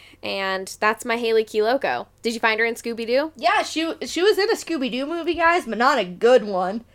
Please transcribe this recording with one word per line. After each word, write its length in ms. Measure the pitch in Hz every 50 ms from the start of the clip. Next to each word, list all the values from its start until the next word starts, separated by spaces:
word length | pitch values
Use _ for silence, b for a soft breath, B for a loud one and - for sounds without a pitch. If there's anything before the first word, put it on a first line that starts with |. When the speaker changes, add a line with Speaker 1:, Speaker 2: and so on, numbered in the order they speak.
| B B B B -
Speaker 1:
and 540 | 214 202 196 196 190 190 190 190 - - -
that's 240 | 214 214 226 - -
my 120 | 247 226
Hayley 280 | 233 240 226 226 220 220
Kiyoko. 640 | - - 214 208 220 254 269 - 165 123 120 196 - _ _ -
Did 120 | 226 233
you 60 | 233
find 200 | - 226 220 214
her 60 | 233
in 80 | 226 233
Scooby-Doo? 580 | - - 233 233 214 233 214 240 269 302 320 -
Speaker 2:
Yeah, 260 | 247 254 349 415 415 330
she, 320 | - - 302 330 330 - - -
she 160 | 240 - 311 359
was 160 | 427 381 370
in 120 | 392 440
a 40 | 440
Scooby-Doo 520 | - - - 330 294 262 247 208 254 277
movie, 280 | 285 339 339 320 330 330
guys, 300 | 330 330 330 339 359 -
but 120 | 233 214 208
not 200 | 240 269 294 254
a 60 | 196
good 400 | 180 180 175 214 233 254 247 214
one. 400 | 208 196 180 185 180 208 233 - _